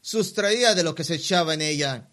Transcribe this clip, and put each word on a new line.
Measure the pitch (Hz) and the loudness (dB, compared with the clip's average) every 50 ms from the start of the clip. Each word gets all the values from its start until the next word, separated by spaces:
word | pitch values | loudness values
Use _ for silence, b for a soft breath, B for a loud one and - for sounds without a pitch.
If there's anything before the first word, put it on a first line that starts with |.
sustraía | _ - - 220 196 - - - 196 202 214 240 247 233 208 | _ -2 0 0 0 0 -2 -2 0 2 2 4 4 4 4
de | 180 | 4
lo | 170 160 143 | 0 -2 -2
que | - 156 | -4 -4
se | 151 170 | -4 -4
echaba | 147 - - 190 180 170 160 160 | -4 -2 0 2 2 2 0 -2
en | 156 | -2
ella. | 156 151 151 147 143 139 131 117 - _ | -2 -2 -2 -2 -2 -2 -4 -6 -10 _